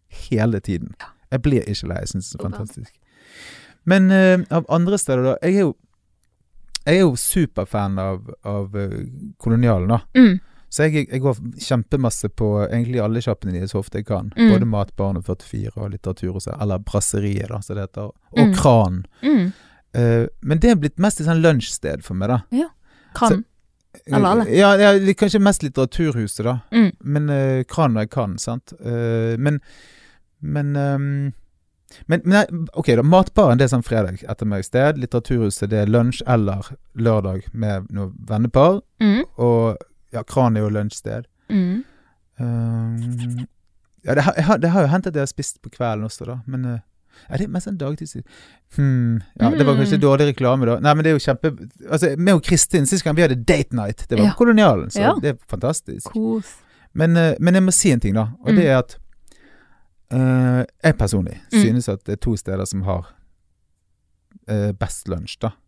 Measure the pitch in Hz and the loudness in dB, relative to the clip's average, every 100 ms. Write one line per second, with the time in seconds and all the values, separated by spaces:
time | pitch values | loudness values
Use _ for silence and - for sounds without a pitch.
0 | _ - - 113 117 101 - 85 - - | _ -16 -4 0 0 -2 -4 -6 -8 -16
1 | - _ - 131 147 127 - 101 85 87 | -20 _ -8 -4 0 0 -2 -8 -6 -8
2 | 92 95 - - 98 - 107 - 113 _ | -6 -8 -10 -10 -10 -8 -12 -14 -20 _
3 | _ _ _ - - - - _ 165 190 | _ _ _ -20 -20 -20 -20 _ 2 4
4 | 190 190 185 185 - 160 - 165 175 202 | 6 6 6 4 2 -4 0 0 0 -2
5 | - 127 127 - 175 196 170 - _ _ | 0 0 0 0 0 2 0 -2 _ _
6 | _ _ _ _ _ - - - - 180 | _ _ _ _ _ -20 -14 -6 0 4
7 | 180 123 - 190 147 - 98 107 98 98 | 4 2 -2 0 0 -2 -4 -2 -2 -2
8 | 95 95 113 - 101 101 95 101 98 107 | -4 -6 -10 -14 -8 -6 -6 -6 -6 -8
9 | - 135 214 - 117 113 120 95 92 117 | -10 -14 -16 -8 -2 2 2 2 2 -2
10 | - 254 226 185 - - - - 156 151 | 2 6 6 6 -6 -20 -12 -2 0 0
11 | 131 131 139 110 120 - - 117 - 139 | -4 -2 -2 -4 -8 -12 -2 -2 0 -2
12 | 120 - 104 - 107 104 104 117 120 123 | -2 -2 -8 -4 -2 0 -2 -2 -2 -2
13 | 107 113 117 104 101 87 95 101 - 104 | -2 -2 -4 -4 -6 -6 -6 -6 -6 -10
14 | 104 98 101 233 226 190 117 104 98 - | -6 -6 -4 2 4 4 2 -2 -4 -4
15 | 98 92 - 92 - 110 107 107 101 98 | -4 -4 -6 -10 -8 -10 -10 -10 -10 -10
16 | 95 90 92 92 - - 104 95 - 104 | -10 -6 -8 -8 -10 -6 -4 -4 -4 -4
17 | - 104 101 101 98 107 - 101 98 101 | -2 -4 -4 -6 -6 -10 -10 -10 -10 -12
18 | 104 - _ 240 220 185 135 117 95 92 | -14 -16 _ 2 4 4 6 6 4 -2
19 | - - 262 262 180 - _ _ _ 120 | -8 -4 2 2 2 -4 _ _ _ 0
20 | 117 117 117 - 135 156 233 196 143 - | 2 2 0 -6 -2 2 4 4 0 0
21 | 202 - 156 165 165 135 - - 73 73 | 0 0 0 4 4 4 -2 -8 -6 -8
22 | - 92 104 123 - 247 330 _ _ _ | -6 -4 -2 -2 -2 -4 -4 _ _ _
23 | _ - 233 196 - _ _ _ _ - | _ -2 0 0 -4 _ _ _ _ -20
24 | - 143 180 226 214 160 202 196 208 202 | -2 2 4 2 2 4 6 6 6 6
25 | 196 196 208 214 202 196 143 135 127 - | 4 2 2 4 4 2 -2 -2 -2 0
26 | 160 117 104 - 113 127 - 233 202 - | -2 -2 -4 -4 -4 -4 -2 2 2 0
27 | 139 147 147 139 135 131 123 - 147 110 | -4 -2 0 0 0 0 -2 0 0 0
28 | 107 135 104 - - 117 - - 117 117 | -2 -4 -4 -6 -8 -10 -12 -12 -6 -4
29 | 117 113 113 117 143 147 _ - _ _ | -2 -2 -2 0 -2 -2 _ -20 _ _
30 | _ _ _ - 147 147 143 143 139 139 | _ _ _ -14 -6 -4 -4 -2 -2 -2
31 | 139 143 139 - - _ _ _ _ - | -2 -4 -6 -10 -20 _ _ _ _ -16
32 | - 165 175 202 - 170 160 - 151 120 | -2 -2 4 4 2 -4 -8 -4 2 4
33 | 147 185 190 - 165 120 127 123 - 110 | 6 4 4 4 4 4 2 0 -2 -2
34 | 92 92 - - 107 101 - 127 143 147 | -2 -6 -10 -6 -4 -4 -2 0 0 0
35 | 120 120 - 123 104 - 101 107 104 120 | -4 -4 -2 -2 -2 -2 -4 -2 2 2
36 | 120 - - 117 101 98 - 135 - 120 | 2 -2 0 0 0 -4 -10 -18 -16 -4
37 | 113 107 95 95 - 117 104 98 101 101 | 0 0 -2 -6 -8 -6 -4 -4 -6 -10
38 | 95 - - 107 117 135 160 202 _ - | -10 -12 -6 -2 0 4 4 2 _ -2
39 | 214 220 359 - 120 117 113 - - _ | 0 0 -2 -2 0 2 0 -4 -12 _
40 | _ 117 - 139 123 110 104 104 104 - | _ -12 -4 0 2 2 -2 -2 -4 -8
41 | 107 110 120 _ - 202 180 208 - _ | -10 -10 -12 _ -4 -2 -2 -4 -8 _
42 | _ _ _ - 120 117 113 113 113 113 | _ _ _ -8 -6 -4 -4 -4 -4 -6
43 | 120 120 123 120 123 _ _ _ _ _ | -6 -8 -8 -8 -12 _ _ _ _ _
44 | - 139 147 - 160 196 165 190 143 180 | -4 0 0 0 0 0 2 2 2 0
45 | 185 151 139 - - - - - 120 107 | -2 -4 -6 -6 -12 -12 -18 -6 -4 -4
46 | 107 - 110 123 117 131 127 117 - _ | -6 -10 -12 -12 -10 -8 -6 -8 -12 _
47 | _ _ - 135 - 180 202 190 139 151 | _ _ -10 -8 -6 -6 -6 -8 -8 -8
48 | 160 123 - - - _ _ - 139 127 | -10 -14 -16 -20 -20 _ _ -2 0 2
49 | 120 113 - - 233 311 277 - 139 156 | 0 -2 -6 -2 0 2 2 4 2 2
50 | 143 139 147 131 123 135 117 117 147 151 | 4 4 2 2 0 2 0 2 2 2
51 | 160 147 - 131 160 131 110 _ - 151 | 2 2 0 -2 -2 -4 -16 _ -4 0
52 | 175 139 180 170 - 165 - 180 135 190 | 0 0 2 2 2 0 2 0 0 0
53 | 156 156 160 123 113 151 - 123 104 - | 0 2 2 2 0 0 0 -4 -6 -8
54 | - 214 208 - 240 214 190 98 - 202 | -4 2 2 4 4 6 6 4 -2 0
55 | 226 359 147 123 - 95 131 160 - - | 0 0 -2 -6 -10 -6 -4 -4 -8 -14
56 | - 226 220 226 - - _ _ _ - | -10 -6 -4 -4 -8 -20 _ _ _ -2
57 | 165 170 160 - 170 190 185 - 170 120 | 2 4 2 2 2 4 2 2 2 2
58 | 101 104 110 - - 208 156 131 - - | 2 0 -2 -4 2 4 4 2 0 -10
59 | - - - _ _ _ _ _ _ _ | -20 -20 -20 _ _ _ _ _ _ _
60 | - 127 131 127 127 123 - _ 165 - | -6 0 2 2 2 0 -2 _ 0 2
61 | 98 101 85 - - 220 113 123 117 98 | 0 0 -4 -8 0 2 4 2 -2 -6
62 | - 104 120 104 - 95 95 98 95 90 | -6 -4 -2 -4 -4 -6 -4 -6 -4 -4
63 | - _ _ _ _ _ _ _ _ _ | -6 _ _ _ _ _ _ _ _ _
64 | _ _ _ - - 107 104 95 - - | _ _ _ -20 -6 -2 -2 -4 -6 -8
65 | - 87 - - 110 - | -8 -8 -10 -8 -8 -8